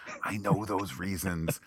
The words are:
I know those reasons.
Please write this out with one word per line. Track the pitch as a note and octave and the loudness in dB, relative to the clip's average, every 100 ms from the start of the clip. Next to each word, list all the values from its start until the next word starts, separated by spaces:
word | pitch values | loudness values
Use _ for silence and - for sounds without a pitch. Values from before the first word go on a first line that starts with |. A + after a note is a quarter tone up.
| - - | -14 -6
I | - G#2 | -4 0
know | G2+ G2+ | 2 2
those | G#2 G2 G2 - | 4 0 0 -2
reasons. | F#2+ F#2 F#2 E2 D#2+ - | -2 0 0 0 0 0